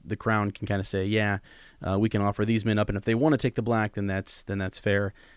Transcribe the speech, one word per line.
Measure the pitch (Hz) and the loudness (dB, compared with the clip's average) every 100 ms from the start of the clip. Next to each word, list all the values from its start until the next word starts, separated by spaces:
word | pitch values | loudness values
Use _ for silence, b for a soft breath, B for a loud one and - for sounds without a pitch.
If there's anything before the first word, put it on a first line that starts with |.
the | - 107 | -6 -4
crown | 113 107 101 | 0 0 0
can | - 104 | -4 -4
kinda | 101 | -2
say, | 98 98 | -2 -2
"Yeah, | 98 107 104 98 b b b b - | 0 2 2 0 b b b b -2
uh, | 98 | 2
we | 110 | 2
can | 104 | 2
offer | 101 101 104 | 0 0 0
these | 113 | 2
men | 110 107 | 2 2
up, | 104 | 0
and | 101 | 0
if | |
they | 113 | 0
wanna | 113 156 139 | 2 4 4
take | 127 | 2
the | - | 0
black, | 113 113 107 | 0 0 0
then | 104 101 | -2 -2
that's, | 95 - - | -2 -4 -8
then | - 98 | -6 -4
that's | 92 - | -4 -4
fair, | 104 101 98 b b | 0 0 0 b b